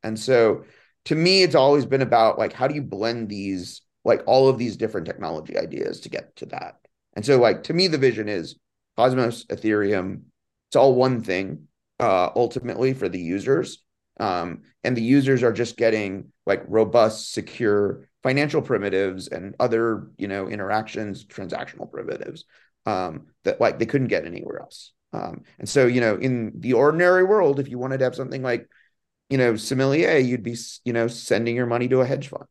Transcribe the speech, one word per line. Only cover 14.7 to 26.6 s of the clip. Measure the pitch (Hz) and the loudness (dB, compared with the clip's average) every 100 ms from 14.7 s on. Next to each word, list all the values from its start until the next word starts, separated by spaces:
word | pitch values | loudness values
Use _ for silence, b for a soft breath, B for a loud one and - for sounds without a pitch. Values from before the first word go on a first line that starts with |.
| b | b
and | - 123 | -4 -2
the | |
users | 113 139 135 135 | 4 4 4 2
are | 120 | 2
just | 101 117 - | 0 -6 0
getting, | 117 110 101 95 - _ - | 0 2 -2 -8 -12 _ -4
like, | 98 - | -4 0
robust, | 107 107 120 110 110 - | 0 4 4 2 0 -10
secure | - 104 - 113 104 101 - _ _ | -10 -10 -4 0 2 0 -4 _ _
financial | 131 131 147 156 | -2 0 0 -2
primitives | 117 113 101 95 98 92 - | -2 -2 0 0 -2 -4 -10
and | 82 95 - | -12 -12 -2
other, | 123 113 117 107 - _ | 0 2 0 -2 -8 _
you | 98 | -8
know, | 98 95 | -6 -6
interactions, | 104 98 107 110 - 107 95 - | -8 -4 -4 -4 -8 -8 -10 -14
transactional | - 92 - - - - | -14 -10 -8 -10 -14 -14
primitives, | - - - - - - b b _ - | -12 -10 -10 -10 -16 -20 b b _ -6
um, | 98 90 82 - _ | -4 -4 -10 -18 _
that, | - - | -4 2
like, | 117 - | 0 2
they | 113 | -2
couldn't | 143 123 | 0 0
get | 95 78 | -2 -4
anywhere | 87 - - | -12 -12 -12
else. | - - - _ _ | -14 -20 -20 _ _
Um, | - 50 - _ b | -10 -8 -12 _ b
and | - | -2
so, | 139 127 | 4 4
you | 123 | 4
know, | 113 104 | 2 0
in | 131 123 110 | -2 -2 -4
the | 110 | -6